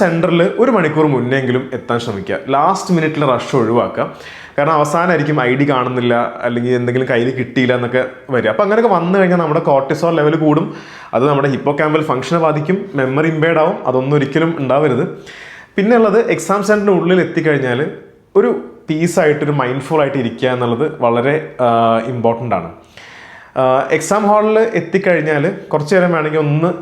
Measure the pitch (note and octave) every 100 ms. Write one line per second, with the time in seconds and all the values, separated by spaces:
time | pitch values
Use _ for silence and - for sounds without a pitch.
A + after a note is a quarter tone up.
0 | F#3 E3 E3+ E3+ F3+ - B3 A3 D#3 D3+
1 | D#3 B2+ A#2+ C3+ B2+ B2+ C3 A#2 - A#2
2 | A#2 G2 F#2 F#2+ C3 C3+ E3 F#3+ - F3
3 | D#3 D3+ C#3+ A#2+ - C3+ A2+ A#2+ F#2+ -
4 | C#3+ - - - - - D3 D#3 D3 E3
5 | F3+ E3 D3 D3+ B2 C3 C#3+ C3 B2+ B2+
6 | A#2+ A#2+ A#2+ - A#2+ A#2+ A#2+ B2 A#2+ B2
7 | C3 A#2+ B2 B2 A#2+ C3+ B2 B2 A#2+ B2+
8 | B2 - - B2+ G2+ - G3 A3 A#3 F3+
9 | E3+ G3 F3+ F3 D#3+ D#3+ D#3 C3+ - D3+
10 | E3+ E3 D3+ D#3 D#3 D#3 G#3 - - -
11 | - A2+ C#3 C#3 C#3 B2 C#3 D3 D#3 D#3+
12 | D#3 B2 - E3+ D#3+ D3 D3+ G3 - C#3+
13 | C3 C#3 D#3+ D#3 E3 D#3 D#3+ - - B2+
14 | C3 D3 C3+ - E3 E3 C3 C3+ D3+ A#2+
15 | F3 - - - - - - - G3+ A#3+
16 | A3 G#3+ A#3 E3 - G3+ G3 G#3+ G3+ F3+
17 | E3+ F3+ E3 E3+ D#3 C#3+ B2+ B2 D#3+ -
18 | - - _ G3 A#3 - - - - D#3
19 | E3 F#3+ D#3 D3 D3 C#3+ B2 C3+ - D#3
20 | C#3 C3+ A#2 A2+ B2+ B2 A#2+ A#2 D3+ -
21 | A#2+ A#2+ C3 D3+ - - A#2+ A#2 A2+ A2+
22 | A#2+ B2 A2+ A#2 A#2+ F#2+ E2 - - -
23 | - - - - - C3 C3 C3 C3+ D#3+
24 | - G3+ G3+ G#3+ G#3+ A3 A3+ F3 D#3 G3
25 | F#3+ E3 D3+ D3 D#3+ G3 - - D3 F#3+
26 | F3+ E3 D3+ D#3 D3+ D3+ F3 E3